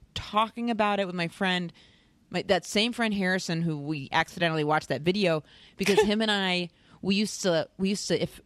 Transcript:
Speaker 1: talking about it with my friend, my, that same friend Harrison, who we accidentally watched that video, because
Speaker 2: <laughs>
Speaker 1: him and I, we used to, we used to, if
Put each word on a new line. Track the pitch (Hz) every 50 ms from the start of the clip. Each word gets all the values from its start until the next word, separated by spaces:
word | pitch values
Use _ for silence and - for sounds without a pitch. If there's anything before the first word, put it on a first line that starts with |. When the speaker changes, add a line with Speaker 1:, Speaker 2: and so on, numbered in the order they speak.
| - - -
Speaker 1:
talking | - - - - 208 226 214 - 233 233 240
about | 226 208 208 208 202 196
it | 196
with | 180 180
my | 180 170 160
friend, | - - 196 185 180 180 175 165 - - - - _ _ _ _ _ _ _ -
my, | 185 175 - -
that | 190 175 -
same | - - 202 220 240 233
friend | - 226 220
Harrison, | 202 202 185 185 185 185 - - 170 165
who | 170 165 156 143
we | 139 151 160 143 135 -
accidentally | - 160 160 - - 185 170 165 160 156 151
watched | 147 151 156 - -
that | 139 127
video, | 151 185 185 208 196 170 160 151 - - - - - - -
because | - 196 202 196 427
Speaker 2:
<laughs> | 415
Speaker 1:
him | 214 208 220
and | 220 214
I, | 208 202 190 185 180 180 175 170 _ _ _ _ - -
we | - 185 202
used | 202 214 190 - -
to, | - 185 165 160 - - _ -
we | 190 190
used | 208 - - -
to, | 175 -
if | 156 - - - -